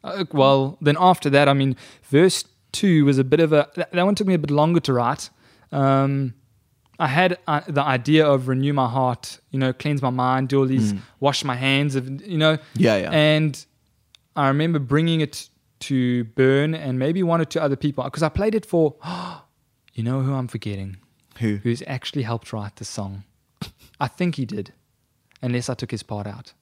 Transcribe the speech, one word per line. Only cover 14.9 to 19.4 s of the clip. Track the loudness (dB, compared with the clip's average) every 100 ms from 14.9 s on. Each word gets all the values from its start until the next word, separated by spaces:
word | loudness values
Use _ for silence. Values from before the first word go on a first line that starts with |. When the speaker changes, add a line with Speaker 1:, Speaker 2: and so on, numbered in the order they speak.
| 0 0 -2
Speaker 1:
it | -4 -6 -18 _ _ _
to | -4 -2 0 -2 -4 0
Bern | 2 4 0 -4
and | -4 -2
maybe | -2 0
one | 0 0
or | 0
two | -2
other | -2 -2
people, | -2 -4 -8
'cause | -2
I | -2
played | 0 0 -2
it | -2
for, | 0 0 -2
<gasps> | -12 -12 -12 -16